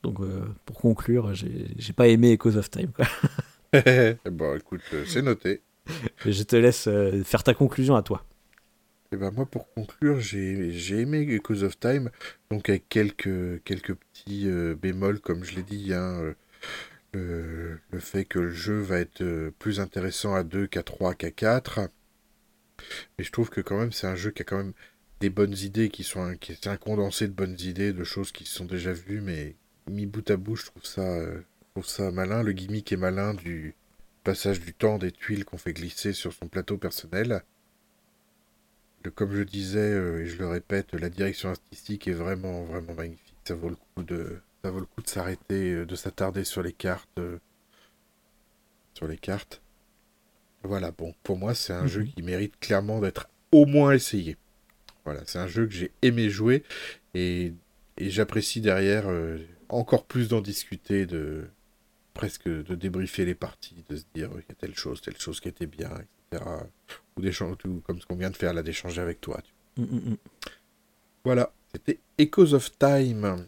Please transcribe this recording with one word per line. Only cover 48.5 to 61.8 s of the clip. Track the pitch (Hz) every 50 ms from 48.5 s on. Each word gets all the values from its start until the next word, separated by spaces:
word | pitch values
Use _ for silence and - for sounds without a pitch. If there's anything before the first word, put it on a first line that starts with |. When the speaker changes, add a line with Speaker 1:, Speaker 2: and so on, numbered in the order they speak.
| _ _ _ _ _ _ _ _ _
Speaker 2:
sur | - 82
les | 78 80
cartes. | - - - 95 101 - _ - - _ _ _ _ _ _ _ _ _ _ _ _ _ _ _ _ _ _ _ _ -
Voilà, | 95 101 98 90 82
bon, | 82 - 82 82 78 _
pour | _ - 98
moi, | 92 95 110 120
c'est | - - - 92
un | 87 90
Speaker 1:
Mhm. |
Speaker 2:
jeu | 135 90 104 107
qui | 127 - - 85
mérite | 90 90 92 104 104 - _
clairement | - - 107 98 101 104 110 110
d'être | 104 95 - - - _ _ _ _ _
au | - 151 147
moins | 139 143 147 143 139
essayé. | 139 127 - - - 101 85 80 80 _ _ _ _ _ _ _ _ _ _ - _ _ _
Voilà, | 76 73 71 73
c'est | - -
un | 87 90
jeu | 92 82 110 113
que | 110 98
j'ai | 90 87 - _ _
aimé | - 131 120 117 113 107
jouer | 98 98 107 117 127 143 - - - - - - - - _ _ -
et, | 90 90 90 90 87 90 85 82 85 _ _ _ _ _ _ _
et | - - 98
j'apprécie | 95 107 107 - - 110 101 - - 120
derrière, | 110 107 92 95 95 98 101 107 104
euh, | 98 90 85 82 82 82 80 80 82 - - - _
encore | - 123 117 - - 117 -
plus | _ - 127 120 110
d'en | 120 110
discuter, | 101 101 98 - - - 98 87 _ - 101 98 95
de | 82 87 80 76 76 76 78 76 - _ _ _ _ _ _